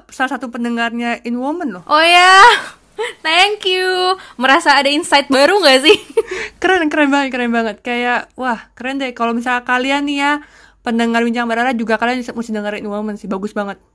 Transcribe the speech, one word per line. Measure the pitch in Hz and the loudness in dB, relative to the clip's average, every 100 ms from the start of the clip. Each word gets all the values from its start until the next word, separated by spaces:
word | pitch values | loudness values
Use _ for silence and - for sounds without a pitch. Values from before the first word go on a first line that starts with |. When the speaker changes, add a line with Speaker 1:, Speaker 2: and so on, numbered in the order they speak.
| - | -4
Speaker 1:
salah | - 262 277 | -6 -6 -4
satu | 254 | -8
pendengarnya | 240 233 233 233 233 240 240 | -8 -6 -4 -4 -4 -6 -6
In | 240 240 | -6 -6
Woman | 262 330 320 | -4 -6 -6
loh. | 180 - | -8 0
Speaker 2:
Oh | 302 | 2
ya? | 330 349 370 381 466 427 - - _ - 466 381 | 4 6 8 8 8 6 -2 -16 _ -10 -10 -8
Thank | 320 330 403 415 370 | -2 2 2 0 -2
you. | 370 370 370 370 370 - - | 0 0 0 0 -2 -6 -4
Merasa | 254 277 330 277 | 2 2 4 2
ada | 277 | 2
insight | 294 349 285 277 | 0 2 0 2
baru | 262 285 392 | 2 4 4
nggak | 320 262 | 4 6
sih? | 277 427 - - 440 | 6 2 2 -4 -4
<laughs> | 381 - - | -8 -12 -4
Speaker 1:
Keren, | - 370 311 | 0 0 0
keren | 311 285 | 0 2
banget, | 277 269 254 | 2 0 -2
keren | 240 | -2
banget. | 233 226 208 | -2 -2 -6
Kayak, | - 240 240 240 - - | -6 -4 -2 -2 -6 -8
wah, | 254 220 - | -6 -6 -8
keren | - 247 277 | -12 -8 -6
deh. | 269 | -8
Kalau | 247 233 233 | -4 -4 -2
misalnya | 240 247 247 | -2 -4 -2
kalian | 247 262 277 285 | -2 0 -2 -2
nih | 285 | -2
ya, | 285 294 294 - - _ | -2 -2 -6 -20 -20 _
pendengar | - 226 233 233 | -4 -2 0 0
Bincang | 233 233 233 | 0 -2 -4
Barara | 226 247 247 | -2 -2 -2
juga, | 220 220 | -2 -2
kalian | 233 254 240 | -2 -4 -6
mesti | 233 226 | -8 -8
dengerin | 214 208 208 214 | -6 -6 -8 -8
Woman | 208 214 208 | -8 -8 -10
sih, | 190 | -8
bagus | 190 208 | -8 -6
banget. | - 202 190 _ | -6 -8 -10 _